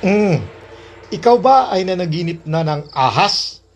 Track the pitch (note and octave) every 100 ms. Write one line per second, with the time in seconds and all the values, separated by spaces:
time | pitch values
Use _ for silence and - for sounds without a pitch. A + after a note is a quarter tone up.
0 | F#3+ G#3 G#3 D3+ G2 - - - - -
1 | - F3 A#3 A#3+ B3+ C4+ B3+ F#3+ F#3 F#3
2 | F3 D#3 E3+ E3 D#3 D#3+ D#3+ D3 D3 D3
3 | C3 A2 G3+ - - - _